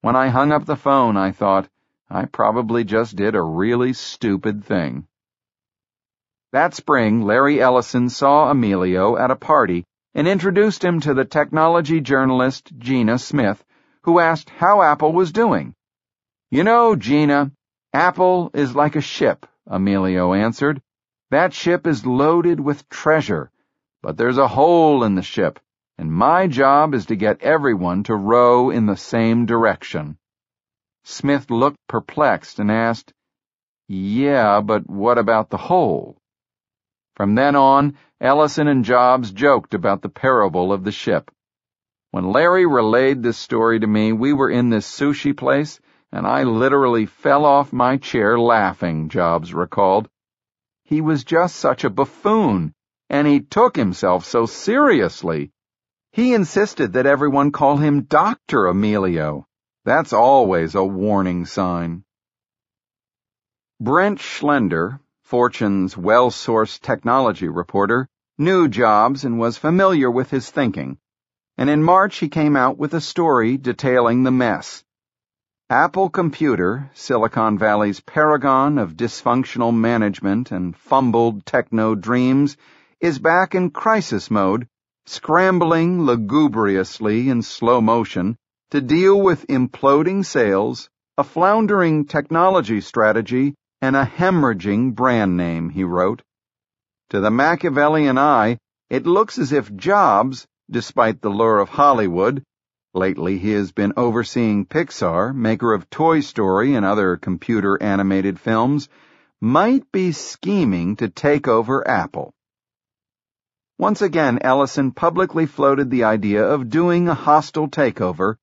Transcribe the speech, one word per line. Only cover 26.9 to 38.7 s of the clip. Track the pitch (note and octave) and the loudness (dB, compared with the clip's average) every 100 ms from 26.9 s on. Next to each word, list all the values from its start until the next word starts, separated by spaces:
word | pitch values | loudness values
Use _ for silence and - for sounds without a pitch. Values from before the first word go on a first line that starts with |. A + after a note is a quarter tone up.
is | C3+ F2+ | -2 -4
to | G#2+ | -2
get | G#2+ - | -2 -2
everyone | C3 D#3 C#3 G#2 F2 F2+ | 0 0 0 -2 -2 -4
to | G#2 G#2+ | -2 -4
row | G2 A#2+ B2 B2 C3 | 2 4 4 4 2
in | A#2+ G#2+ | 0 -2
the | F#2+ | -2
same | - A#2 A2+ A#2 A2+ | -4 -2 0 0 0
direction." | A#2 A2+ F#2 - E2+ D2+ D2+ _ _ _ _ _ _ _ _ | 0 0 -2 -8 -10 -10 -16 _ _ _ _ _ _ _ _
Smith | - - C#3 C#3+ A#2+ | -20 -6 -2 -2 -2
looked | A#2 C3+ C#3+ - | -2 -2 -2 -8
perplexed | A2+ - - D3 F2+ - - | -8 -6 -2 0 0 -6 -6
and | G#2 | -2
asked, | A2 A#2 A2+ - _ _ _ _ _ _ _ _ | 0 -2 -4 -10 _ _ _ _ _ _ _ _
"Yeah, | F#2+ G2 A2 C#3+ C#3 G#2+ G#2 | -8 -4 -2 0 2 2 2
but | G#2 G#2+ - | 0 -4 -4
what | G2 A2 A#2+ | -4 0 2
about | G#2+ A2 A2 | 2 0 0
the | G2+ - | -8 -2
hole?" | F3+ C3+ C#2+ - - _ _ _ _ _ _ _ _ _ | 0 0 -2 -8 -20 _ _ _ _ _ _ _ _ _
From | _ G2+ A2 | _ 0 2
then | C#3 | 2
on, | C#3+ C3+ C3+ C#3+ C#3+ _ _ | 4 4 4 2 -4 _ _
Ellison | B2+ C#3+ D3+ D#3 | 0 2 2 2
and | D3 | 0